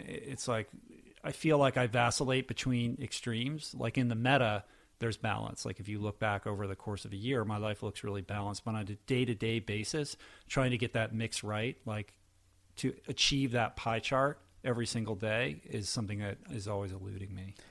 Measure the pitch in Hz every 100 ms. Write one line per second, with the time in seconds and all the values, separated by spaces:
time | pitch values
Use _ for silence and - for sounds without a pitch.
0 | - - 139 123 - 110 104 - - -
1 | - - 147 - 160 147 139 127 123 120
2 | 117 - 131 131 123 113 131 120 120 127
3 | 110 - 123 113 131 151 - 127 117 135
4 | 123 113 123 135 113 104 - - _ -
5 | 117 101 110 107 110 113 113 92 101 104
6 | 104 - 107 101 104 101 98 95 110 101
7 | 104 98 120 127 107 107 107 104 107 -
8 | 104 101 92 104 101 101 113 110 104 104
9 | - 123 120 113 110 113 104 104 110 156
10 | 143 - - - - 139 127 120 117 113
11 | 110 113 113 - 107 107 123 - 113 107
12 | - - _ _ _ _ - - 135 -
13 | - 127 - 143 135 120 113 - 117 113
14 | - 135 139 147 - - 131 117 113 117
15 | 110 98 107 113 139 151 - 110 98 -
16 | 107 104 101 98 - 123 104 101 98 95
17 | 98 101 98 95 95 - -